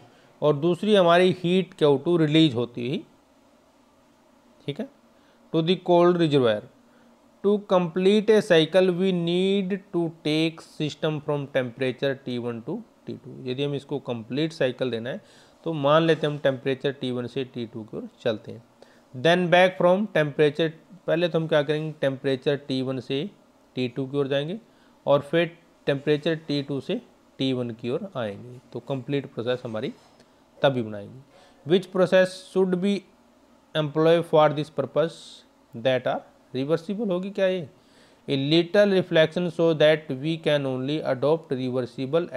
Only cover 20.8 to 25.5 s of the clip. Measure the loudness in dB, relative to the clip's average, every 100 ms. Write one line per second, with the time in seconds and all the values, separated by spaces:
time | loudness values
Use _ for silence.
20.8 | _ -12 -4 -2 0 -2 0 0 0 -2
21.8 | -4 -4 -4 -2 -2 -2 -2 -2 -2 -4
22.8 | -4 -6 -4 -6 -6 -12 _ _ _ -6
23.8 | -4 -4 -6 -4 -2 -2 -4 -10 _ _
24.8 | _ _ 2 2 2 0 0